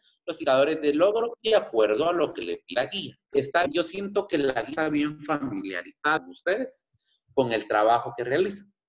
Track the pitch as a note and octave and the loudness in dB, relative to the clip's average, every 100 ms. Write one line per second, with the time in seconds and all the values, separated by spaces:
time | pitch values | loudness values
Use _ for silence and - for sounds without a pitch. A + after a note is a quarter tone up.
0 | _ _ - E3 D3+ C3 D3 D#3+ D3 D3 | _ _ -10 -4 2 4 4 2 2 4
1 | F#3 A3 A#3 - A3 G#3 - A2+ G#2+ G#2+ | 4 2 -2 -4 2 2 4 2 4 4
2 | D#3 F3 D3+ - E2+ E2+ - F2+ C3 G3+ | 0 0 -2 -4 -8 -8 -6 -4 -4 -6
3 | C#3+ - _ C#3 C3+ E3+ F3 D#3 E3 F#3+ | -10 -14 _ -2 0 0 0 0 -2 -6
4 | G3+ G3+ G3 D#3+ C#3 A#2+ A2 D#3 D#3 D3 | -4 -4 -2 0 0 0 -4 -4 -2 0
5 | D3+ D3+ D3+ D3 C3+ G2+ F#2+ F2+ E2+ - | -2 -4 -4 -4 -4 -8 -8 -10 -10 -6
6 | D3 D#3 - - - G#3 B3+ - _ _ | -2 -2 -4 -8 -4 -2 -4 -10 _ _
7 | _ _ _ - B2 A2+ - G#2+ G#2+ A#2+ | _ _ _ -2 0 0 0 2 4 4
8 | B2+ - A#2+ C#3+ G3 G3+ - _ | 0 -6 -2 0 0 -4 -16 _